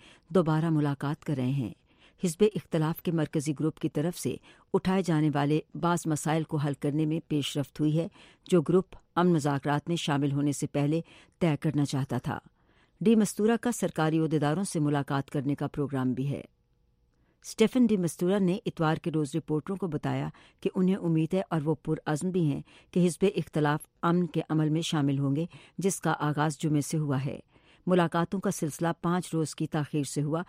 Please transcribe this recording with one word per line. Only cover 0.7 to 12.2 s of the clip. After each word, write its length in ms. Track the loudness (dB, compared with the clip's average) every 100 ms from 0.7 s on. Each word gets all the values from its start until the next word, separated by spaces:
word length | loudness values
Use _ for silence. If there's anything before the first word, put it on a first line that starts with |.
ملاقات 540 | 2 2 0 -4 -6 -4
کر 120 | -2
رہے 140 | 0
ہیں۔ 340 | 0 -2 -8 _ _ -20 _
حزب 220 | -4 2 2 2
اختلاف 480 | -4 0 0 0
کے 100 | -2
مرکزی 400 | 0 0 -2 -2
گروپ 260 | -2 -2 -2
کی 100 | -4
طرف 300 | -2 -2 -4
سے 160 | -6 -8 -12 -20 _
اٹھائے 300 | -2 2 0
جانے 280 | 2 2 2 2
والے 260 | 2 0 -2 -4
بعض 320 | 0 0 0
مسائل 360 | -2 0 -2
کو 140 | -2 -2
حل 180 | -2 -2
کرنے 320 | -2 0 0
میں 140 | -2 -2
پیش 280 | -2 -2 -4
رفت 240 | -6 -2
ہوئی 180 | 0 2
ہے، 100 | -2 -8 -20 _ 2
جو 120 | 2
گروپ 340 | 4 2 0 -8 -6 2
امن 160 | 4
مذاکرات 560 | 4 2 0 0 -2 -2
میں 80 | -4
شامل 360 | 0 0 2
ہونے 200 | 0 0
سے 140 | -2 -2
پہلے 340 | 0 0 0 -4 -12 -20 _
طے 180 | 0 2
کرنا 240 | 0 0 0
چاہتا 340 | 0 -2
تھا۔ 200 | -4